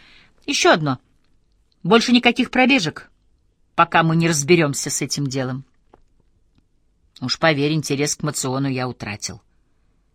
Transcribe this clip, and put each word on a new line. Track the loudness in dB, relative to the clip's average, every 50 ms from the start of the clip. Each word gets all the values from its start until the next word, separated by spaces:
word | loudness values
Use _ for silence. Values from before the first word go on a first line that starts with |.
| -20 _ _ -20 _ _ _ _ -8 -6
"Ещё | -2 2 4 4 4
одно. | 4 2 -2 -2 -4 _ _ _ _ _ _ _ _ _ _ _ _ _ _ _ _ 0
Больше | 2 4 4 4 4
никаких | 2 2 2 2 0 0 -2 -2
пробежек, | 2 2 4 4 4 2 2 -2 -6 -8 -16 -20 _ _ _ _ _ _ _ _ _ _ _ _ 0
пока | 0 0 2 4 2
мы | 2 4 2
не | 2 2 2
разберёмся | 0 0 2 2 4 4 4 0 -2 -4 -6 -6
с | -6 -6 -6
этим | -6 -6 -6 -6 -4
делом". | -4 -4 -6 -6 -6 -8 -12 _ _ _ _ _ _ -20 _ _ _ _ _ _ _ _ _ _ _ _ _ _ _ _ _ _ _ _ _ _ _ -10
Уж | -6 -6 -4 0
поверь, | 0 0 2 2 0 0
интерес | 0 -2 -2 -2 -2 -2 -2 -4 -4
к | -4 -4
моциону | -6 -4 -4 -4 -4 -4 -2 -4 -4
я | -4 -4 -4 -6
утратил. | -8 -8 -10 -10 -10 -10 -12 -14 -14 -14 _ _ _ _ _ _ _ _ _ _ _ _ _ _ _